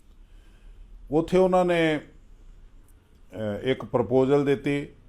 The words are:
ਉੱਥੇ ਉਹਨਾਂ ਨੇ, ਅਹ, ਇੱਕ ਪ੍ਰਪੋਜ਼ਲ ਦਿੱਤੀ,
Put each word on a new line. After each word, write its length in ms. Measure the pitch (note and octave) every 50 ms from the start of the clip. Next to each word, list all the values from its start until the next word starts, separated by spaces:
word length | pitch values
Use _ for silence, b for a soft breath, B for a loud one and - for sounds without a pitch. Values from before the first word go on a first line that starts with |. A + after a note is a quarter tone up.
| - - - - - - - - - - - - - - - - - - - - - -
ਉੱਥੇ 280 | C3 D#3 D#3+ - F3+ F3+
ਉਹਨਾਂ 260 | F#3 F#3 F#3 F#3 F3+
ਨੇ, 320 | F3 F3 E3+ E3 D#3+ D#3
ਅਹ, 1700 | D3 - - - - - - - - - - - - - - - - - - - - _ _ - - - - - - A2 G#2 G2+ - - B2+
ਇੱਕ 160 | C3 - -
ਪ੍ਰਪੋਜ਼ਲ 600 | - - B2 A#2 G#2+ B2 C3 C3 C3 C#3+ D3 C#3+
ਦਿੱਤੀ, 420 | C#3+ C#3 A2 - C#3+ C#3+ C#3+ D3 D#3+ - - -